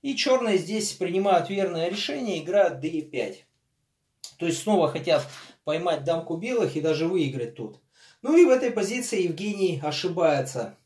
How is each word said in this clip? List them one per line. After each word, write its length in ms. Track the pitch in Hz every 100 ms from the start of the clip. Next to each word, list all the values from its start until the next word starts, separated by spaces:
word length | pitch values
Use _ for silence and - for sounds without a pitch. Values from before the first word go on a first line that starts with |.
И 140 | 277 254
чёрные 420 | 277 254 233 185
здесь 360 | 160 214 208
принимают 540 | - 180 185 196 180 165
верное 400 | 196 190 170 170
решение, 540 | 202 - 277 240 170
играют 360 | 151 202 180 131
д 80 | 151
е 160 | 156
пять. 420 | 147 131 104 - _ _ _ _ _ _ _ _ - _
То 100 | 170
есть 160 | -
снова 260 | 208 202 151
хотят 360 | 160 139 147 135 - - _
поймать 400 | - 160 175 151
дамку 320 | 139 165 165 165
белых 400 | 220 247 175 151
и 60 |
даже 260 | 156 151 165
выиграть 460 | 185 143 131 117
тут. 260 | - 107 - _ _ - _
Ну 120 | 254 320
и 100 | 330
в 40 |
этой 220 | 254 247
позиции 500 | 208 190 254 - 214
Евгений 580 | 175 151 208 196 185 151
ошибается. 920 | 151 143 180 170 165 143 131 127 - -